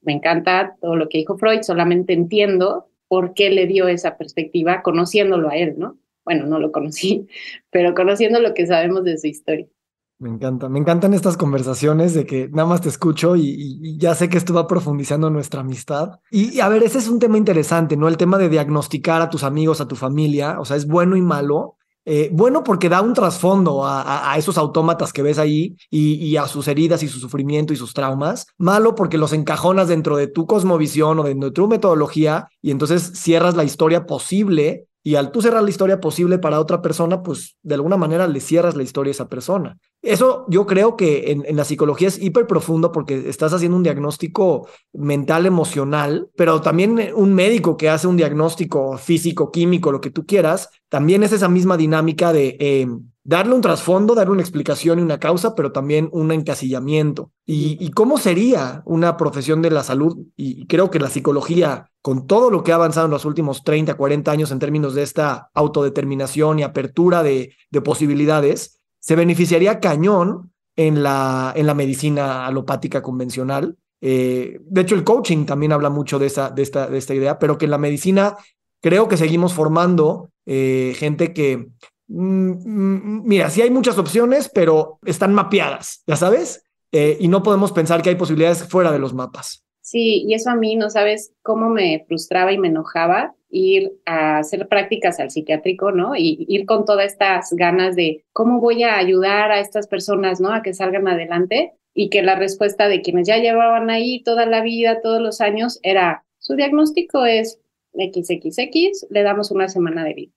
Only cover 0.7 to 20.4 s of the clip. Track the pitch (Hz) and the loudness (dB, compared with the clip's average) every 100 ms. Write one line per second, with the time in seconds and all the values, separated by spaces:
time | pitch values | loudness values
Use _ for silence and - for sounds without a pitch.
0.7 | - 170 165 156 160 156 190 220 220 220 | -6 -4 -2 -2 -4 -4 -2 0 0 0
1.7 | 170 170 175 180 180 170 208 202 185 185 | 0 2 2 2 0 0 2 2 2 0
2.7 | 302 - _ _ 185 180 180 196 190 180 | -2 -10 _ _ -2 -2 0 2 4 2
3.7 | 190 185 175 170 - 156 - 160 180 165 | 2 2 0 -4 -8 -10 -8 -4 -2 0
4.7 | 185 180 160 180 214 202 180 156 147 170 | 0 0 0 0 2 2 2 0 -2 -4
5.7 | 143 202 285 _ _ - 160 143 156 151 | -4 -10 -10 _ _ -4 -4 -2 -2 -2
6.7 | 156 151 151 185 214 202 - - - _ | -4 -8 -6 -2 -2 -4 -18 -18 -20 _
7.7 | 180 175 175 185 202 220 233 233 226 170 | 0 2 2 0 2 2 2 2 0 0
8.7 | 170 170 190 180 156 151 147 - 156 165 | 2 2 0 -2 -4 -6 -8 -6 -6 -6
9.7 | _ _ _ _ _ 123 113 131 127 131 | _ _ _ _ _ -12 -6 -6 -6 -4
10.7 | 139 151 170 190 196 185 175 156 139 127 | -2 0 2 2 2 0 0 0 0 -2
11.7 | 127 147 156 175 165 139 135 131 147 165 | 0 2 2 2 0 -2 -4 -4 -2 0
12.7 | 175 165 - 170 151 165 180 156 - 143 | 2 0 -2 -2 2 2 2 2 -4 -10
13.7 | 131 160 156 170 160 175 175 175 170 165 | -12 -12 -2 0 2 2 0 0 0 2
14.7 | 175 151 143 135 147 156 151 147 135 131 | 0 0 -4 -2 -2 0 0 -4 -8 -8
15.7 | 127 - 147 180 - _ 214 220 247 202 | -10 -6 -6 -6 -10 _ 0 0 2 2
16.7 | 220 226 254 220 233 233 214 208 170 147 | 4 4 2 0 2 4 4 4 2 2
17.7 | 170 160 151 160 160 175 196 180 156 143 | 0 2 2 2 2 2 4 2 2 2
18.7 | 151 143 147 170 165 165 165 139 147 156 | -2 -2 -4 0 0 0 -2 -4 0 0
19.7 | 151 131 120 131 143 151 147 | 0 -4 -6 -4 0 0 0